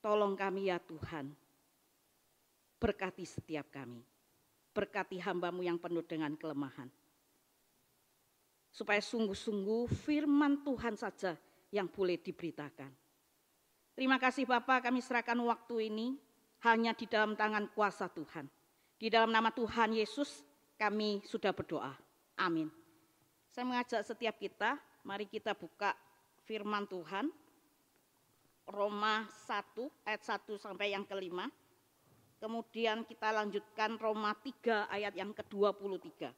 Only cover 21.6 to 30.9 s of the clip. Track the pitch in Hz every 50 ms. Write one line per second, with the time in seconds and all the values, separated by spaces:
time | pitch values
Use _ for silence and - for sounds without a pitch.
21.6 | 175 - - 139 98 135 135 - - _ _ _ _ _ _ - 185 180 165 160
22.6 | 156 156 - - - - _ _ _ _ _ _ _ _ _ _ _ _ _ -
23.6 | 247 254 247 247 240 - - 220 196 - 226 - 240 220 214 - 202 185 - -
24.6 | 202 226 277 294 - _ _ _ _ 196 196 202 208 202 - 220 - 220 202 -
25.6 | - 165 _ _ 202 196 - - _ _ _ _ _ _ _ _ _ - 220 214
26.6 | 202 208 208 208 202 202 190 185 165 151 196 196 233 311 370 - - _ _ _
27.6 | _ _ _ _ _ _ _ _ _ _ _ _ _ _ _ _ _ _ _ _
28.6 | _ - 202 202 202 214 208 208 208 220 214 220 220 208 - - - - 233 202
29.6 | 202 - _ 214 240 302 _ _ _ 208 214 208 - - 220 196 - - 214 196
30.6 | - 214 190 185 202 208